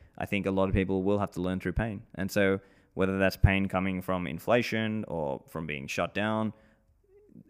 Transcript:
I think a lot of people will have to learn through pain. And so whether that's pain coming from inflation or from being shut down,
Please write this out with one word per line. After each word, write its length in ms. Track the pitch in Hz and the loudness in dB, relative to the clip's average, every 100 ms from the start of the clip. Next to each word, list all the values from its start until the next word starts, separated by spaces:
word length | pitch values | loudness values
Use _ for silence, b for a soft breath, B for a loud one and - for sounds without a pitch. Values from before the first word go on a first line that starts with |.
| b - | b -10
I 80 | - | -4
think 200 | 101 95 | 0 0
a 40 | |
lot 180 | 95 95 | 2 2
of 60 | |
people 280 | 98 95 95 | 2 2 2
will 160 | 92 101 | 2 0
have 120 | 98 | 0
to 80 | - | -2
learn 180 | 90 92 | -2 -2
through 140 | 92 | -2
pain. 300 | 87 113 101 - - | -2 -4 -6 -12 -8
And 140 | 95 | -2
so 300 | 104 98 98 b b b | 2 4 2 b b b
whether 240 | - 95 95 | 0 0 4
that's 180 | 95 - | 2 6
pain 300 | 101 95 98 | 4 6 0
coming 360 | 92 95 92 | 0 -2 -4
from 240 | - 92 85 | -4 -4 -4
inflation 800 | 82 - 120 117 110 110 107 - | -6 2 2 2 -2 -2 -4 -6
or 340 | 82 73 65 - | -4 -4 -6 -8
from 180 | 80 80 | -10 -6
being 200 | 73 69 | -8 -6
shut 280 | - 87 | -4 -2
down, 380 | 98 107 110 110 - b b b _ _ - 415 - | -2 -2 0 -2 -6 b b b _ _ -20 _ -20